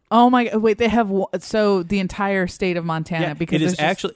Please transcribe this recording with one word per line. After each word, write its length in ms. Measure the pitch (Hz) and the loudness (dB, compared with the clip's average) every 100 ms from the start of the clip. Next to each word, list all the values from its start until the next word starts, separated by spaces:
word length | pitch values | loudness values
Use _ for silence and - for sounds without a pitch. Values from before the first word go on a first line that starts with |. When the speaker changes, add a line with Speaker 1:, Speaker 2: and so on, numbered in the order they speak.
| _ | _
Speaker 1:
Oh 220 | 220 247 | 4 6
my, 260 | 247 233 220 | 4 2 0
wait, 220 | 220 214 | 0 2
they 80 | 233 | 2
have 220 | 226 214 | 2 2
w-, 180 | 196 - 185 | 0 -2 -6
so 420 | - 220 208 196 | -4 0 2 0
the 160 | 175 202 | 0 -2
entire 480 | 185 - 196 196 180 | -2 -4 -2 0 -2
state 300 | - 185 175 | -2 -4 -2
of 80 | |
Montana 420 | 165 160 156 165 165 | -4 -4 -4 -4 -4
Speaker 2:
Yeah, 80 | |
Speaker 1:
because 220 | 151 165 - | -4 -2 0
Speaker 2:
it 40 | |
is 60 | 165 | 0
Speaker 1:
there's 60 | 170 | 0
just 40 | |
Speaker 2:
actually, 320 | 156 185 190 | -2 -2 -6